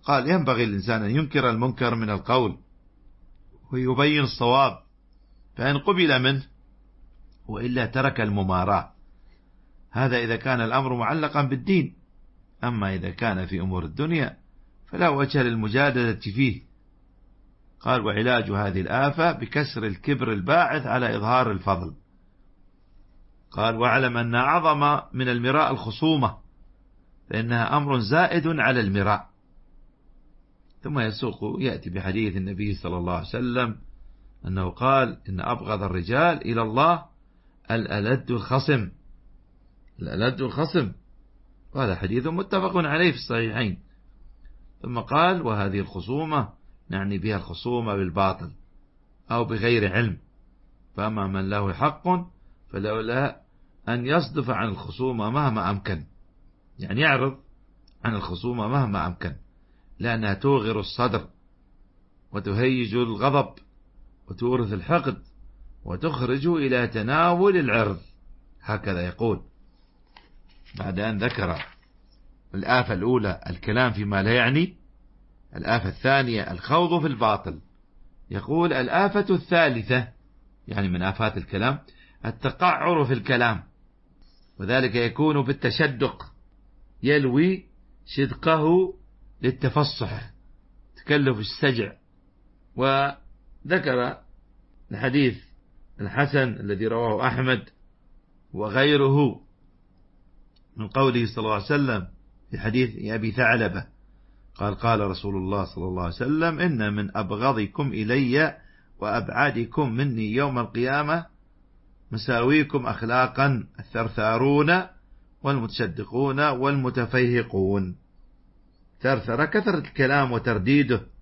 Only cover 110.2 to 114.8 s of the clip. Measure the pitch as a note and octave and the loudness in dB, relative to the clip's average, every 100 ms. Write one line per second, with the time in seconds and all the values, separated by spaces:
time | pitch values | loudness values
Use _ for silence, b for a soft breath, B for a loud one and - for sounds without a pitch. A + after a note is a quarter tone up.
110.2 | G#2+ A2+ C#3+ B2 A2+ A#2 B2 C#3+ D3 E3 | -2 0 0 -2 -4 -2 0 0 0 -2
111.2 | E3+ - _ _ _ - - - - A2 | -4 -16 _ _ _ -20 -20 -20 -10 -8
112.2 | G#2+ A#2+ B2 D3+ D3 D3 A#2+ G#2+ A2+ B2 | -2 2 4 4 2 -2 -2 -4 0 2
113.2 | B2+ C3 C#3 B2+ - - - A#2 A2+ G#2+ | 2 2 2 2 -4 -12 -8 -4 -4 0
114.2 | A2 A#2 C3+ C#3+ D3 F3+ | 0 2 4 4 6 4